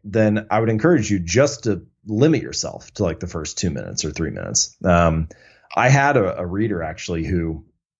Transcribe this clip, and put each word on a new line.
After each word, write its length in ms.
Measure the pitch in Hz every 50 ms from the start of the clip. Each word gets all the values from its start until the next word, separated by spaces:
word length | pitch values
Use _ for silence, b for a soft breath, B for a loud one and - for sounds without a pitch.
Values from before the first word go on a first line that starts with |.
| -
then 420 | 104 95 113 110 107 104 107 101 -
I 100 | 98 110
would 80 | 113 110
encourage 420 | 113 107 107 165 180 143 104 98
you 80 | 104 95
just 460 | 85 82 87 117 143 147 143 - -
to 180 | 113 101 87 - - _ _ _
limit 360 | - 107 107 135 160 160 120 -
yourself 500 | - 71 - - 69 - - - - -
to, 100 | - 104
like, 160 | 85 78 -
the 60 | -
first 320 | 87 - 85 76 - - -
two 120 | - 90
minutes 340 | 73 62 50 50 50 - -
or 60 | -
three 200 | - - 80 76
minutes. 460 | 57 50 50 50 - - - - - - -
Um, 440 | 92 87 85 85 82 80 80 80 78 B B B B B B B B B
I 120 | - 117 127
had 280 | 135 143 139 143 143
a, 220 | 127 101 90 - -
a 60 | 90
reader 360 | 87 87 101 110 113 101 85 80
actually 420 | 78 78 - - - 87 82 80
who, 400 | 85 90 87 85 82 78 76 - _ _ _ _ _ _ _